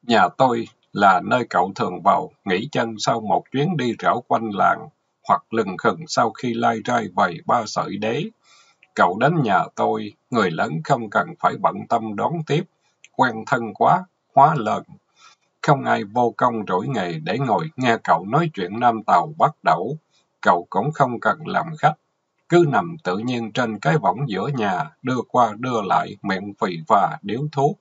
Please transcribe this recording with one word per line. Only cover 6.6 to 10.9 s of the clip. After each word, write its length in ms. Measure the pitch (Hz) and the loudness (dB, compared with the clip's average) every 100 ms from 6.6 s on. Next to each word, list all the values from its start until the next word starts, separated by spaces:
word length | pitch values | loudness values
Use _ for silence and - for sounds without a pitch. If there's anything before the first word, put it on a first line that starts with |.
| 120 113 | -2 -2
rai 240 | 107 120 104 | -2 -2 -2
vầy 260 | - 98 82 - | -2 -2 -2 -2
ba 160 | 107 92 | -2 0
sợi 300 | - 90 98 | -6 -6 -4
đế. 280 | 107 120 214 _ _ _ _ _ _ | -4 -4 -6 _ _ _ _ _ _
Cậu 240 | - 92 98 | 2 2 4
đến 220 | 131 170 | 2 2
nhà 220 | 117 92 80 | 2 2 0
tôi, 380 | - 113 110 104 - _ | -2 -2 -2 -6 -14 _
người 200 | 120 95 | 0 0
lớn 220 | 82 117 156 | 0 -4 -4
không 260 | 156 | 0